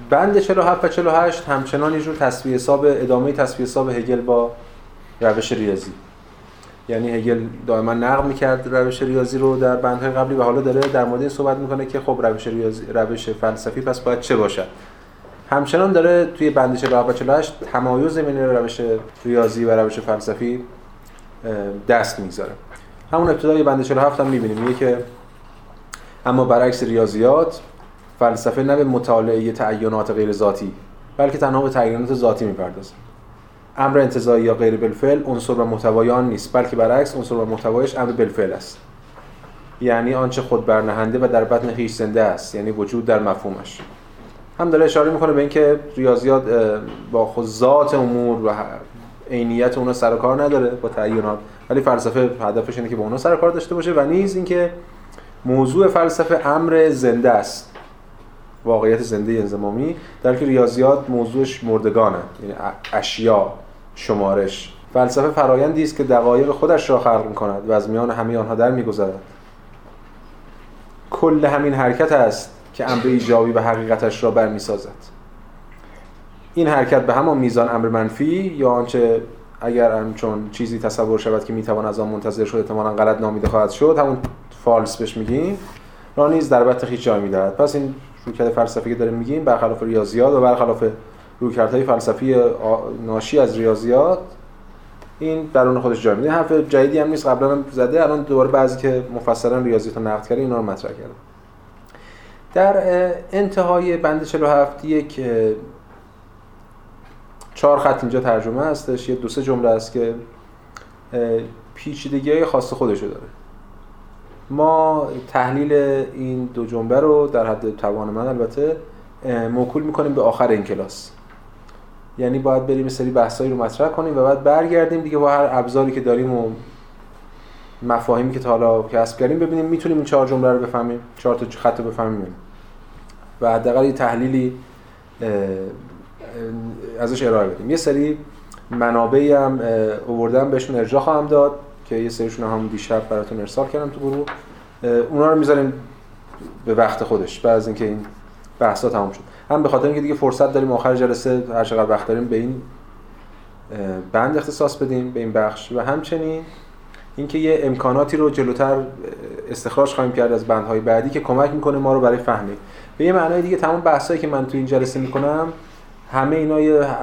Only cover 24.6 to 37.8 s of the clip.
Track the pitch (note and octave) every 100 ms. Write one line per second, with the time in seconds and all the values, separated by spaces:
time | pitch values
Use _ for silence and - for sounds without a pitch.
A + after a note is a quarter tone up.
24.6 | B2 B2+ C3 A#2+ B2 - - - - -
25.6 | - - - - - - B2 C3 B2+ A#2+
26.6 | B2 A#2+ A2+ A2+ G#2+ G#2+ A#2+ D3+ E3 -
27.6 | - - - - - - A#2 A2+ B2 C3
28.6 | C3+ C#3+ C#3 B2 B2 A#2 A2+ A2+ A2+ A2
29.6 | A2 G#2+ A2 A2 G#2+ G#2+ G#2 G2+ G2+ G2
30.6 | G2 - - - - - C#3 D3 C3+ C3
31.6 | C3+ B2+ A2+ A#2 B2 B2+ A#2 G#2+ G#2+ F#2+
32.6 | F2+ F#2+ - - - - - - - -
33.6 | - - C3+ C#3+ B2+ B2 A#2 A#2 A2+ A2+
34.6 | A2+ A2 A2 G2+ C3+ C#3+ C#3 B2 B2 A#2+
35.6 | A2+ G#2+ A2+ A2+ A#2 B2 B2+ G#2 - B2
36.6 | - A2+ A2+ C3 D3 C3 A2+ A#2 A2 G#2+
37.6 | A2+ A#2